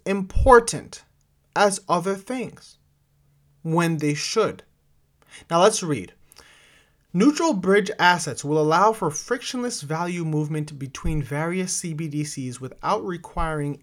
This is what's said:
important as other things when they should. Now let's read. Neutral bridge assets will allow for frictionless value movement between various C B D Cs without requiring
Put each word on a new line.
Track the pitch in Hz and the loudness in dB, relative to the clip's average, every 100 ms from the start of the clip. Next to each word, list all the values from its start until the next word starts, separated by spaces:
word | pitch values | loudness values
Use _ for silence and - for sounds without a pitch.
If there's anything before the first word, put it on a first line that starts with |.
| - | -4
important | 196 190 - 247 240 233 135 - - _ _ _ _ _ | -4 0 2 6 6 2 -4 -10 -18 _ _ _ _ _
as | - 202 196 - | 2 2 2 -2
other | 175 180 | -2 0
things | 196 196 254 202 - - _ _ _ _ _ _ _ _ _ | -4 -6 -8 -8 -12 -20 _ _ _ _ _ _ _ _ _
when | 165 165 170 160 | -2 2 2 2
they | 147 | 0
should. | 147 - 220 185 - - _ _ _ _ _ _ - - | -2 -2 0 0 -2 -14 _ _ _ _ _ _ -20 0
Now | 170 | 6
let's | 196 208 | 6 4
read. | 180 135 90 - _ - - - _ _ _ _ _ | 0 -4 -6 -16 _ -20 -20 -20 _ _ _ _ _
Neutral | 175 247 302 330 | 2 4 4 2
bridge | 208 185 196 196 - | 2 4 4 2 4
assets | 175 175 156 147 | 4 4 0 -6
will | 143 156 | -2 2
allow | 151 165 208 | 4 4 4
for | 220 165 | 2 -2
frictionless | 151 - 254 - 254 247 240 | -4 -4 -6 -4 -6 -4 -6
value | 143 160 175 180 | -6 -4 -4 -4
movement | 160 151 151 151 151 143 | -2 -2 -2 -4 -6 -8
between | 131 - - 156 | -12 -6 -2 -2
various | 120 143 165 185 185 | -2 -4 -2 -2 -4
C | - 175 | -4 -6
B | 151 165 | -6 -6
D | 147 | -4
Cs | 147 - 127 123 | -6 -6 -8 -8
without | 123 - 151 208 | -12 -8 -2 -2
requiring | 202 175 - - 160 156 143 143 | -2 -8 -8 -4 -2 -2 -4 -6